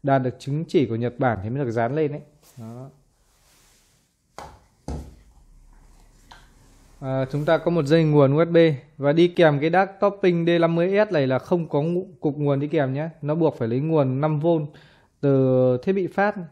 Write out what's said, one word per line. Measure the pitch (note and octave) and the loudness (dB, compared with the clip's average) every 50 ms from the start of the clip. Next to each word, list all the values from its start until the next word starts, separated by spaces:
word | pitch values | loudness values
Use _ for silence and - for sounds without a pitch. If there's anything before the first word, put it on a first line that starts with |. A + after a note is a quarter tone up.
đạt | - C#3 C3+ C3+ | 0 0 0 0
được | B2+ B2+ B2 - | 0 -4 -8 -8
chứng | - C3+ C#3 D3+ E3 | -10 -8 -8 -8 -8
chỉ | - - F#3 C3+ | -2 0 0 0
của | G#2+ A2+ | 0 -2
Nhật | A2+ A#2+ A#2+ A#2+ - | -4 -6 -6 -4 -2
Bản | C3+ B2+ A2 F#2+ | -2 -2 -2 -2
thì | F#2 A2 | -6 -8
mới | B2 C#3 D3 | -6 -6 -6
được | A#2+ | -4
dán | A2 A#2+ A2+ A#2+ C3+ | -2 -2 -2 -2 -2
lên | D#3 D#3+ C#3+ | -4 -4 -4
đấy. | C#3+ D3 - _ _ _ _ - _ B2 | -6 -10 -14 _ _ _ _ -20 _ -20
Đó. | A2+ A2 A#2 B2 C3 C3+ _ _ _ _ _ _ _ _ _ _ _ _ _ _ _ _ _ _ _ _ _ _ _ _ _ _ _ _ _ - - - - _ _ _ _ _ _ - D2 D2 - - - - _ _ _ - _ _ _ - _ - - - _ _ _ _ _ _ _ _ _ _ - - - _ _ _ _ _ _ _ _ _ _ _ | -18 -18 -16 -18 -20 -20 _ _ _ _ _ _ _ _ _ _ _ _ _ _ _ _ _ _ _ _ _ _ _ _ _ _ _ _ _ -20 -20 -20 -20 _ _ _ _ _ _ -12 -10 -10 -12 -16 -20 -20 _ _ _ -20 _ _ _ -20 _ -20 -20 -20 _ _ _ _ _ _ _ _ _ _ -20 -20 -20 _ _ _ _ _ _ _ _ _ _ _
À, | C#3 C3 C3 C3 C3+ C3 | -10 -6 -4 -4 -4 -4
chúng | C#3+ C#3+ D3+ | -4 -4 0
ta | D#3+ E3 D#3 | 0 0 0
có | - F3 | 0 0
một | E3+ E3+ | 0 0
dây | D3 C3+ D#3 E3 D#3+ | 2 2 4 4 4
nguồn | D#3 D3+ D3 C#3 C3 C#3 | 4 6 6 6 6 4
U | D3+ E3+ | 2 0
S | E3+ | 4
B | E3+ E3 E3 D#3+ D3 B2+ - _ _ - | 6 6 6 6 4 -2 -8 _ _ -4
và | C3+ C#3+ | 0 0
đi | D3 E3 F3 F3 | 4 4 2 2
kèm | F3 F3+ F3 D#3 D3 C#3 | 4 4 4 4 4 2
cái | C#3+ E3 | 0 0
Dark | E3+ F#3 G3 F#3+ - - | 2 0 0 0 -2 -2
Topping | G3+ G3+ G3+ G3+ - F#3 F3 E3+ E3+ | -2 -2 -2 0 0 0 2 2 2
D | E3+ E3+ E3+ | 2 2 2
năm | E3 E3 E3 | 2 2 2
mươi | E3+ E3+ F#3 G3 G3+ G#3+ G#3 | 0 0 0 2 0 0 2
S | |
này | F#3+ D#3 C3+ | 0 0 0
là | C3 C3 B2+ | 2 0 -2
không | - - F#3 F3 E3 - | -2 -2 -2 -2 -2 -2
có | - C#3+ | -4 -2
ngu-, | D3 E3 F3 F3 F#3+ F#3 F3 _ | -2 -2 -2 -4 -6 -8 -16 _
cục | - D#3 C3+ | -4 -4 -2
nguồn | D3+ D3 C#3+ C#3 C#3 | -2 -2 0 0 0
đi | D3 D3+ | -2 -2
kèm | E3+ D#3+ C#3 C3 C3 | 0 -2 0 0 -2
nhé. | C#3+ D#3 E3 D#3 _ | -4 -6 -8 -10 _
Nó | - C#3+ D3+ | -6 -4 -2
buộc | E3 D#3+ D3+ - | 0 0 0 0
phải | - B2 A2+ | -2 -4 -2
lấy | A#2 C3 | -2 -2
nguồn | C#3+ D#3+ E3 D#3 C#3 C3 B2+ C3+ | -2 0 0 0 0 0 0 -2
năm | D3 D#3 D#3 D3 | -2 -2 -2 0
V | D3 E3+ E3+ D#3+ D3+ D3 - - _ _ _ _ _ _ _ _ | 0 0 0 0 -2 -6 -12 -20 _ _ _ _ _ _ _ _
từ | - C#3+ C#3 C3+ C3 C3 B2+ B2+ B2+ B2+ B2 B2 | 0 2 2 2 2 2 2 2 2 2 0 0
thiết | - G3 | -2 -2
bị | F#3+ G3 F3+ | -2 -2 -4
phát | D#3+ - - G3 G#3 G#3 G3+ F3 D#3 | -4 -2 -2 -2 -2 -2 -6 -12 -14